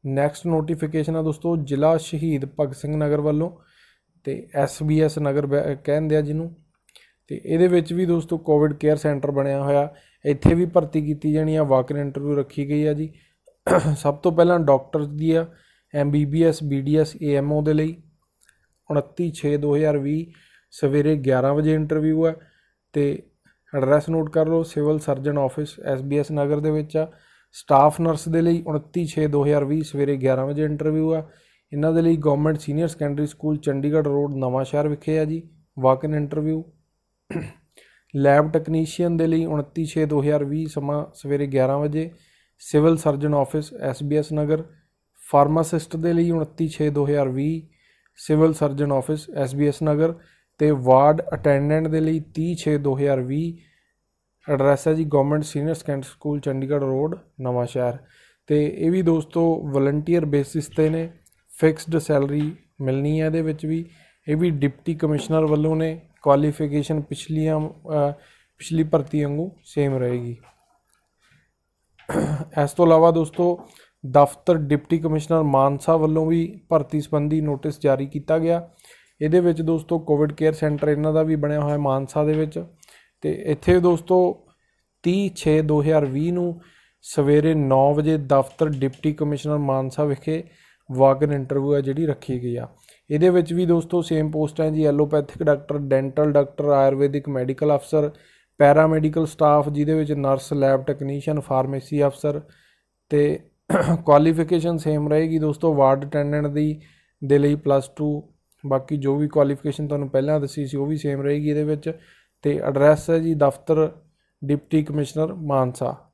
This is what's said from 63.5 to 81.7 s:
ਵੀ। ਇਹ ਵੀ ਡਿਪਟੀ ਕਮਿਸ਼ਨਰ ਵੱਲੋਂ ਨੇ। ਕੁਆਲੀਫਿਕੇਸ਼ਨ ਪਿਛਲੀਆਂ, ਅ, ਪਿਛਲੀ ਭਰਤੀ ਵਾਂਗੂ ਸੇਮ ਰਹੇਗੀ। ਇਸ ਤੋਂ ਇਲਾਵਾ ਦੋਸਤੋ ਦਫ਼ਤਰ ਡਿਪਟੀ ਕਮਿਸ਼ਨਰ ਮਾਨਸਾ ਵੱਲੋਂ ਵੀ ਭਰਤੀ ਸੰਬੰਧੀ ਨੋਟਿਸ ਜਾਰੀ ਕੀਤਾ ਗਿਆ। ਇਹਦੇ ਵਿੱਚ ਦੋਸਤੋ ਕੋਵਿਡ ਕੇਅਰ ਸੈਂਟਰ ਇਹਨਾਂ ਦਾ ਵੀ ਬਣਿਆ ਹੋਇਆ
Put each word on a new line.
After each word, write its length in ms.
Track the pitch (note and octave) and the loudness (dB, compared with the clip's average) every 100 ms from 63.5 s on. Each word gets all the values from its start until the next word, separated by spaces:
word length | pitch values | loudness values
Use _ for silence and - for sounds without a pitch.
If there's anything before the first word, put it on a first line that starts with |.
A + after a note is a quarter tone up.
| D#3 D#3 | -4 -4
ਵੀ। 200 | D#3+ E3 _ _ _ - | -6 -6 _ _ _ -4
ਇਹ 80 | D3+ | 0
ਵੀ 140 | F3 | 0
ਡਿਪਟੀ 440 | D3 C#3 - - | 0 -2 -2 -8
ਕਮਿਸ਼ਨਰ 520 | D#3+ D3+ D3+ - D#3+ D#3 | -4 -2 -2 0 0 2
ਵੱਲੋਂ 300 | D3+ D#3 D#3+ | 2 2 0
ਨੇ। 240 | D#3+ E3 _ _ | -2 -6 _ _
ਕੁਆਲੀਫਿਕੇਸ਼ਨ 800 | - C#3 D3+ D3 D3 D3 C#3+ D#3 | 2 4 2 0 -2 -2 -2 -4
ਪਿਛਲੀਆਂ, 600 | D3 D3+ - D#3 D#3 D#3 | -6 -12 -6 -2 -2 -2
ਅ, 500 | D#3 - - D3+ C#3+ D3 _ _ _ _ | -4 -10 -6 -2 -2 -4 _ _ _ _
ਪਿਛਲੀ 240 | - D#3+ | -6 -2
ਭਰਤੀ 420 | D#3 D#3+ C#3 D3+ | 0 0 0 -4
ਵਾਂਗੂ 280 | D3 C#3+ F3+ - | -2 -4 -8 -10
ਸੇਮ 320 | _ - C#3 C3 | _ -2 -2 0
ਰਹੇਗੀ। 400 | B2 B2 A#2+ A#2 _ _ _ _ _ _ _ _ _ _ _ _ _ _ _ _ - D#3+ D3 D3 D#3 - | -2 -4 -6 -12 _ _ _ _ _ _ _ _ _ _ _ _ _ _ _ _ -6 -4 -2 -4 -6 -2
ਇਸ 100 | C#3+ | -2
ਤੋਂ 140 | - F3 | 2 4
ਇਲਾਵਾ 240 | D#3+ E3 | 6 6
ਦੋਸਤੋ 500 | E3 D#3+ - F3 F3 - - _ _ C3+ | 4 -2 -2 -2 -2 -10 -20 _ _ 0
ਦਫ਼ਤਰ 500 | C3+ C#3+ - - E3+ | 4 4 2 0 0
ਡਿਪਟੀ 420 | D3 D3 - E3+ | 2 -2 0 -2
ਕਮਿਸ਼ਨਰ 440 | D#3+ D#3 D3+ E3 | 0 -2 0 0
ਮਾਨਸਾ 540 | D3+ C3+ C3+ C#3 - E3 | 2 4 2 0 0 2
ਵੱਲੋਂ 300 | D#3 D#3 D#3+ | 2 0 0
ਵੀ 340 | E3+ E3 - _ | 0 -2 -8 _
ਭਰਤੀ 320 | D#3 C#3+ D3+ | 0 0 -6
ਸੰਬੰਧੀ 400 | D3 D3+ D3 D#3+ | -2 -2 0 -2
ਨੋਟਿਸ 400 | D3+ C#3 D#3 D3 | -2 -4 -6 -2
ਜਾਰੀ 260 | C#3+ C3+ C#3 | 0 0 -2
ਕੀਤਾ 320 | D3 - D#3+ | -10 -2 0
ਗਿਆ। 320 | E3 E3+ E3+ _ - - _ _ | 2 -2 -4 _ -20 -20 _ _
ਇਹਦੇ 200 | D3+ F3+ | 2 2
ਵਿੱਚ 220 | F3 D#3+ | 2 0
ਦੋਸਤੋ 360 | D#3+ E3 D#3 E3+ | 0 -2 -2 -4
ਕੋਵਿਡ 340 | D#3+ D3 D3+ | 0 0 0
ਕੇਅਰ 200 | D3 D#3 | 2 -2
ਸੈਂਟਰ 360 | D#3 D3+ D3 D3+ | 0 -2 0 0
ਇਹਨਾਂ 240 | D3 D3+ | 0 0
ਦਾ 100 | D#3 | 0
ਵੀ 140 | D#3+ D#3 | 0 0
ਬਣਿਆ 240 | D3 D3+ | -2 -2
ਹੋਇਆ 180 | D3 | -2